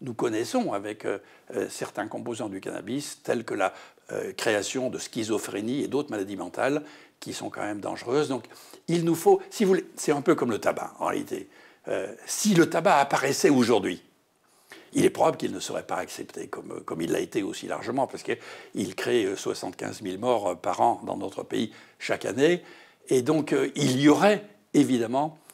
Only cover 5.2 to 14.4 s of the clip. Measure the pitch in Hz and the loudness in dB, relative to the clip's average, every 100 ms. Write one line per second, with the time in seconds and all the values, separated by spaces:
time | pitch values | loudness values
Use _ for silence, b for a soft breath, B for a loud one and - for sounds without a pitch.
5.2 | 110 104 - 98 110 135 101 127 - 107 | -2 -2 -2 -6 -4 -4 -2 -4 -4 -6
6.2 | 98 95 90 - 123 151 147 B B _ | -6 -6 -8 -2 0 -2 -6 B B _
7.2 | - - 104 98 101 107 98 92 120 143 | -12 -10 -10 -8 -6 -6 -8 -8 -2 0
8.2 | 135 127 - B B B - 170 170 165 | 0 -4 -8 B B B -2 0 2 4
9.2 | 202 190 B - 190 185 - - - 143 | 6 6 B 0 4 4 0 -4 0 2
10.2 | 135 151 127 101 - 80 - - - - | 4 2 2 2 0 -2 -6 -4 -2 -2
11.2 | 98 - - b b b - 98 98 - | -4 -8 -10 b b b -6 -4 -4 -10
12.2 | - - 208 170 156 170 185 151 143 - | -8 0 4 6 6 4 4 4 4 2
13.2 | 135 135 175 131 113 110 95 87 _ _ | 0 4 6 6 6 4 2 -6 _ _
14.2 | _ _ | _ _